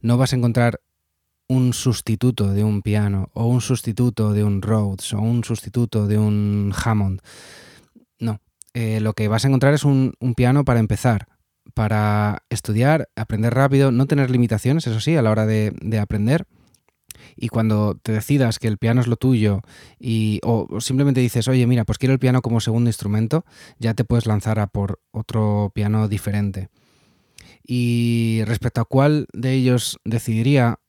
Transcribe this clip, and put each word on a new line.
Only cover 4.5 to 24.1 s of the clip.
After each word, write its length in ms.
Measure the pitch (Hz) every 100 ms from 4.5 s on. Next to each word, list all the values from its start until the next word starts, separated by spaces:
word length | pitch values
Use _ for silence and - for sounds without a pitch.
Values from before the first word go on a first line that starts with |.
| 101
Rhodes, 520 | 95 110 104 95 -
o 60 | 107
un 240 | 110 120
sustituto 640 | 110 113 - 120 120 113 104
de 100 | 107
un 560 | 107 104 104 104 101
Hammond. 460 | 98 120 107 98 95 - - - - - - _ - _ _
No. 200 | 113 107 _ _ -
Eh, 280 | 120 113 110
lo 100 | 107
que 160 | 107 107
vas 160 | 110
a 60 | 131
encontrar 240 | 135 135
es 100 | 147
un, 300 | 143 139 131 -
un 120 | 127
piano 300 | 117 123 139
para 160 | 135 117
empezar, 480 | 107 104 131 107 - _ _ _ -
para 720 | - 107 107 107 104 104 104 _
estudiar, 600 | 110 - 107 131 156 - -
aprender 360 | 113 107 113
rápido, 380 | 117 135 135 135
no 140 | 120 135
tener 260 | 151 131
limitaciones, 560 | 127 120 107 123 151 135
eso 140 | 110
sí, 160 | 143 160
a 40 |
la 80 | 110
hora 160 | 110 110
de, 280 | 107 107 -
de 180 | 101 110
aprender. 480 | 104 107 107 156 190 _ _ _ _ _ _ - - -
Y 140 | 117
cuando 460 | 113 110 107 107 90
te 120 | -
decidas 440 | 107 - 143 123 -
que 120 | 117
el 80 | 104
piano 240 | 113 120
es 60 | 120
lo 100 | 117
tuyo, 440 | 131 123 107 98 - - - _
y, 400 | 127 113 107 104
o, 240 | - 113 -
o 100 | 104
simplemente 400 | - 131 143 131
dices, 300 | 123 120 110
"Oye, 180 | 131 120
mira, 160 | 123
pues 140 | 107 107
quiero 160 | 131
el 60 | 135
piano 220 | 127 123
como 200 | 113 117
segundo 280 | 113 113 120
instrumento", 540 | 110 104 107 113 156 - - - _
ya 160 | 113
te 120 | 110
puedes 200 | 117